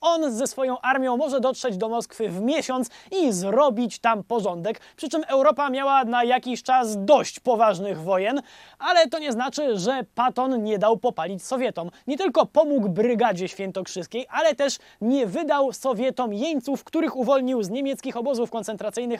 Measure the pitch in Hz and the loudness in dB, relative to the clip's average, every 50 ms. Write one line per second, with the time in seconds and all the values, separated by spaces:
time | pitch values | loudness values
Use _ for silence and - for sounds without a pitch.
0 | - 330 339 330 320 285 226 214 269 226 - - 269 262 254 262 - 247 262 269 | 0 2 2 2 2 0 0 -2 -2 -4 -2 -2 -2 -2 -2 -2 0 0 2 2
1 | 262 262 247 240 302 294 254 277 226 262 262 - - 254 202 185 220 220 226 233 | 2 0 0 0 0 0 0 0 0 0 0 -2 -4 -4 -4 -2 -4 -2 -2 -4
2 | 214 - - - 220 196 170 180 208 240 302 311 - - 262 254 247 - - - | -4 -6 -6 -6 -6 -4 -4 -2 -2 0 0 0 -2 -2 -2 -4 -4 -6 -8 -14
3 | - - 370 392 339 269 202 175 180 196 202 247 294 285 226 214 247 220 - - | -14 -6 -2 0 2 2 2 0 0 0 2 4 4 4 4 0 -2 -4 -4 -2
4 | - 226 226 208 185 - 233 240 185 202 175 170 165 208 226 - - - _ - | 0 0 0 0 -2 -4 -4 -2 -2 -2 -4 -4 -4 -6 -6 -6 -10 -18 _ -12
5 | - 294 330 320 302 - 269 269 269 294 269 - 285 277 254 269 277 277 269 269 | -8 -4 -4 -4 -2 0 2 4 4 4 4 4 0 -2 -2 -2 0 2 2 2
6 | 254 226 233 240 240 240 247 254 - 254 247 220 - - 254 254 247 220 214 202 | 2 2 2 0 2 2 2 2 0 -2 -6 -6 0 2 2 2 2 2 -2 -2
7 | 196 202 294 254 156 - - - - 254 240 214 226 220 202 170 196 202 190 156 | 4 6 6 6 6 2 -6 -4 -2 0 2 4 4 4 4 2 -2 -6 -6 -6
8 | 160 175 196 185 190 214 262 285 240 - - - - - - _ 262 311 359 349 | -2 -2 0 0 0 0 -2 -2 -6 -8 -16 -20 -20 -20 -16 _ -2 2 4 4
9 | 330 262 320 320 302 294 233 220 247 269 - - 302 269 226 190 170 220 269 262 | 4 4 2 -2 -4 -2 -2 -2 -2 -4 -4 -2 0 0 0 0 0 0 0 -2
10 | 247 - _ - 240 254 240 - 254 262 262 240 208 214 214 196 202 214 226 196 | -4 -6 _ 0 0 0 0 0 0 0 0 -2 0 -2 0 2 4 4 4 4
11 | - 240 226 - 160 175 196 180 - - 247 254 262 233 180 - 170 175 - - | 2 -2 -2 -2 -4 -4 -6 -8 -6 -4 -2 -2 -2 -2 -2 -4 -8 -10 -12 -10
12 | _ - 285 254 381 370 240 320 254 - - 285 320 302 285 269 202 202 170 180 | _ -4 -2 0 0 2 4 4 2 4 4 2 4 4 2 2 2 0 0 2
13 | 220 247 247 208 240 233 202 170 185 175 - - 196 190 175 190 185 - - 185 | 2 2 2 2 2 2 2 0 -4 -6 -6 -6 -8 -6 -6 -6 -8 -8 -8 -10
14 | 170 - - 233 254 - - 254 311 320 285 - 277 277 - - - - - _ | -10 -8 -8 -8 -8 -6 -2 0 2 2 2 2 0 -2 -2 -4 -10 -18 -12 _
15 | 202 226 262 285 254 196 170 285 339 294 302 285 277 269 202 - - 262 254 190 | -2 0 0 2 0 0 -2 -2 -2 0 0 2 2 0 -2 -2 -4 -2 -2 0
16 | 247 262 247 - 254 233 202 202 254 330 320 277 - 277 277 - - - - 320 | -2 -2 -2 -2 -4 -4 -4 -4 -2 -2 -2 -2 -2 -4 -6 -6 -6 -4 -2 -2
17 | 330 285 - 262 254 220 277 269 254 247 262 240 208 175 202 269 277 269 269 - | -2 -2 -2 -2 0 2 2 2 2 0 0 -2 -2 -2 -4 -4 -4 -4 -4 -6
18 | - 269 240 - 240 277 277 226 240 233 - 233 202 - 220 190 - 214 - 233 | -6 -8 -6 -4 -4 -2 -2 -2 -2 -4 -4 -6 -8 -8 -8 -8 -8 -8 -6 -6
19 | 247 240 233 214 | -4 -4 -6 -6